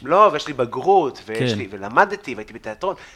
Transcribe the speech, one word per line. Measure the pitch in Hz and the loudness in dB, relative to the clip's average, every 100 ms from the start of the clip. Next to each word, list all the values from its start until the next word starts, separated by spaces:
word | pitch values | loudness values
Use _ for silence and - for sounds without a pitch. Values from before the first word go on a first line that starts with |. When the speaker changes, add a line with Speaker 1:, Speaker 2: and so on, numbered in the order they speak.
Speaker 1:
לא, | 131 185 208 | 0 4 6
ויש | 147 151 | 4 -6
לי | |
בגרות, | 131 120 127 175 196 139 - 110 | -4 -4 -2 4 4 2 -6 -10
ויש | 113 127 | -2 -2
Speaker 2:
כן. | 104 | -2
Speaker 1:
לי, | 98 | -6
ולמדתי, | 101 101 123 196 202 - | -10 -2 2 2 0 -10
והייתי | 107 107 | -12 -12
בתיאטרון, | 113 110 107 190 170 - | -14 -12 -6 -6 -6 -14